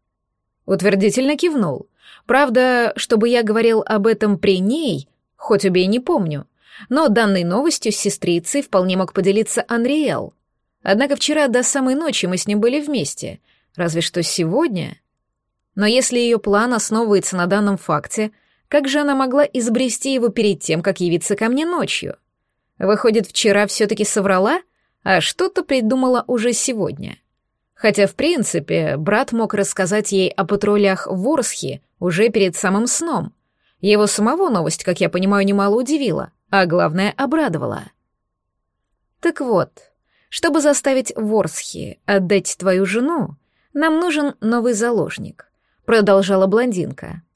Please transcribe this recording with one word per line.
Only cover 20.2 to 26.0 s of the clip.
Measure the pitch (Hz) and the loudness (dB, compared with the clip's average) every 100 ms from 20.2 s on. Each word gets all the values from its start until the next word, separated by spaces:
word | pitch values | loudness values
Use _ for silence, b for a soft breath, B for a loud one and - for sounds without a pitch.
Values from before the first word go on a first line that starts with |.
| 226 | 0
перед | 214 208 180 | 0 0 0
тем, | - 160 | -2 -2
как | 196 185 | -2 -2
явиться | 175 170 - 202 | 0 -2 -2 -2
ко | 226 | 0
мне | 262 330 | 0 -2
ночью? | 349 196 - - - _ _ _ _ _ - | -2 -4 -6 -8 -12 _ _ _ _ _ -4
Выходит, | 190 208 240 220 - | 0 2 2 0 -2
вчера | - 214 202 208 | -2 2 2 0
все-таки | - 208 226 208 | 0 -2 -2 -2
соврала, | 214 196 185 208 349 - _ _ _ | 0 0 2 2 0 -4 _ _ _
а | - 185 | 0 0
что-то | - - 381 370 | 0 -2 -4 -4
придумала | - 262 220 262 | -2 -2 0 0